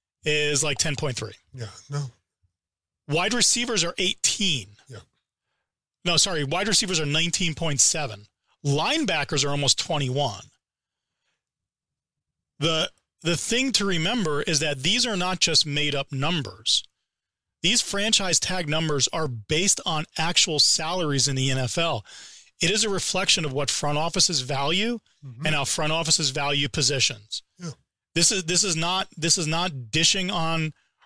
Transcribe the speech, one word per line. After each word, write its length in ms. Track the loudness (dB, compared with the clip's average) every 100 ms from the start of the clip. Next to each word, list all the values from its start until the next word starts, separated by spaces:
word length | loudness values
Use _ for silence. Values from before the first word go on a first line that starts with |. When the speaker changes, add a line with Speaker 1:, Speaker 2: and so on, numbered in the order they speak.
| _ _
Speaker 1:
is, 400 | -2 0 2 0
like, 140 | 0 0
ten 200 | -2 -2
point 200 | -2 -4
three. 160 | -8 -12 _
Speaker 2:
Yeah, 140 | -12 -12 -12 -8
no. 140 | -6 -6 -10 _ _ _ _ _ _ _ _ -4
Speaker 1:
Wide 240 | 0 2
receivers 500 | 2 2 2 0 0
are 120 | 0 0
eighteen. 800 | -2 0 -2 0 0 -2 -6 -16 -20
Speaker 2:
Yeah. 120 | -20 -20 _ _ _ _ _ _ _ _ _
Speaker 1:
No, 140 | 0 2
sorry, 260 | 2 2
wide 240 | 0 0 2
receivers 320 | 2 2 0
are 60 | 0
nineteen 480 | 0 0 0 -2
point 260 | 0 -2 2
seven. 460 | 2 2 -4 -8 -16 _ _ _
Linebackers 840 | 0 2 2 0 0 0 0 0 0
are 40 |
almost 280 | 0 2 0
twenty-one. 640 | 0 -2 0 0 -2 -4 -16 _ _ _ _ _ _ _ _ _ _ _ _ _ _ _ _ _ _ _ _ -4
The, 320 | 0 0 -2 _ _ _
the 140 | -2 -2
thing 360 | 0 0 2
to 120 | 0
remember 580 | 0 0 0 0 0 -2
is 180 | 0 0
that 220 | 0 -2
these 240 | 0 0 0
are 100 | 0
not 240 | -2 0
just 260 | 2 2 2
made 280 | 0 0
up 180 | -2 -4
numbers. 720 | -2 0 0 -4 -6 -2 -2 -2 _ _ _ _ _ _ _
These 200 | 0 2
franchise 580 | 0 0 0 0 2 0
tag 280 | 0 -2 0
numbers 400 | 0 0 2 0
are 160 | 0 -2
based 520 | -4 -2 0 2 0
on 200 | 0 -2 -4 -2
actual 420 | 0 2 2 4
salaries 680 | 4 2 0 -2 0 2 0
in 80 | 2
the 140 | 0
N 80 | 0
F 180 | 0 0
L. 280 | 0 0 -6 -18 -20 -20 -18 -4
It 100 | 0
is 140 | 2
a 60 | 0
reflection 540 | 0 -2 0 2 0
of 80 | 0
what 180 | -2 -2
front 280 | -2 0 0
offices 420 | 0 2 0 0
value 580 | -2 -2 0 0 0 -4 _ _
Speaker 2:
Mm-hmm. 220 | -18 -6
Speaker 1:
and 100 | -2
how 120 | 0 0
front 260 | 0 0
offices 380 | 0 2 0 0
value 360 | -2 0 0 -2
positions. 760 | 0 0 2 0 -2 -10 -12 -12 -16
Speaker 2:
Yeah. 140 | -14 -14 _ _ _
Speaker 1:
This 180 | 0 2
is, 120 | 2
this 200 | 0 0
is 100 | 0
not, 320 | 0 0 -2 -4 -4
this 180 | 0 0
is 100 | 0
not 440 | -2 -2 -6 -4
dishing 400 | 2 2 2 0
on 420 | -2 0 0 -2 -6 _ _